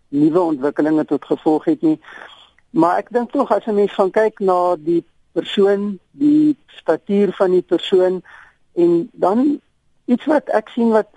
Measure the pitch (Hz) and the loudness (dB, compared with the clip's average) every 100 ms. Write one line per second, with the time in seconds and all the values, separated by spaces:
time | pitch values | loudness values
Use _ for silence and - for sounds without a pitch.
0 | _ 143 151 170 170 143 143 143 151 156 | _ 0 2 2 0 -2 -4 -2 0 0
1 | - 147 - 143 165 151 - 151 160 156 | -2 -6 -4 -2 0 0 -2 -2 0 -2
2 | - - - - _ _ _ - 165 185 | -6 -20 -20 -20 _ _ _ 0 0 0
3 | - 240 240 285 254 208 226 202 202 - | -4 -6 -4 -4 -2 -2 0 -2 -2 0
4 | 190 214 220 - 190 180 180 170 151 170 | 0 0 -2 -2 -2 0 0 -2 -2 -2
5 | - _ _ 170 160 - 196 202 208 190 | -4 _ _ -8 -4 0 0 0 -4 -8
6 | _ - - 151 151 285 _ - - 156 | _ -2 2 4 2 -2 _ -10 -4 -4
7 | - 202 202 - 190 180 - 170 - 185 | -2 0 0 0 0 0 0 -4 0 2
8 | 185 185 - - - _ _ - 175 170 | 2 -2 -10 -20 -20 _ _ 0 2 2
9 | - - 175 220 285 294 - _ _ _ | -2 -2 0 2 0 -2 -10 _ _ _
10 | - 247 - 294 - 208 - - 233 220 | -4 -2 0 -2 0 -4 -4 -2 2 2
11 | 202 | -2